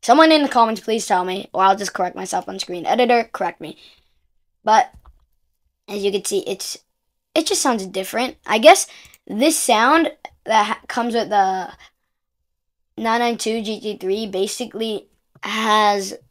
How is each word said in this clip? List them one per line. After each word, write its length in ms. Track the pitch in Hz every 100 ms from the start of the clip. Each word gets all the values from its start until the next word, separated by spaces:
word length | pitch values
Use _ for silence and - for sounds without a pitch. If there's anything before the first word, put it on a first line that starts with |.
someone 300 | - 269 320
in 100 | 311
the 60 | 277
comments, 320 | 254 226 220
please 260 | - 220 -
tell 180 | 190
me, 240 | 180 185 -
or 80 | -
I'll 140 | 190 285
just 180 | 196
correct 220 | - 180 180
myself 320 | 185 190 180
on 100 | 190
screen. 260 | - 180
Editor, 460 | 160 214 247 240 226
correct 280 | - 180 -
me. 180 | 156 - - _ _ _ _ _ _ _
But 280 | 214 220 - - - _ _ _ _ _ _ _ -
as 140 | 202
you 80 | 196
can 140 | 196
see, 160 | 196 202
it's, 380 | - 196 - - _ _ _ _ _
it 140 | - 320
just 160 | 370
sounds 240 | 285 233 190
different. 500 | 190 190 220 247 -
I 140 | - 220
guess 300 | 262 370 - - - _ _
this 320 | 208 285 311
sound 540 | - 220 240 320 330 - - _
that 220 | - 220 208
ha-, 140 | 220 _
comes 280 | - 233
with 160 | 233 190
the 420 | 202 190 190 180 - - _ _ _ _ _ _ _ _ _ _ -
nine 220 | 226 226
nine 180 | 240 233
two 240 | - 226
G 180 | 214 214
T 160 | 214 208
three 300 | 185 202 220
basically 800 | 202 202 - 233 220 226 208 - _ _ _
has 760 | 202 214 220 214 208 202 190 - _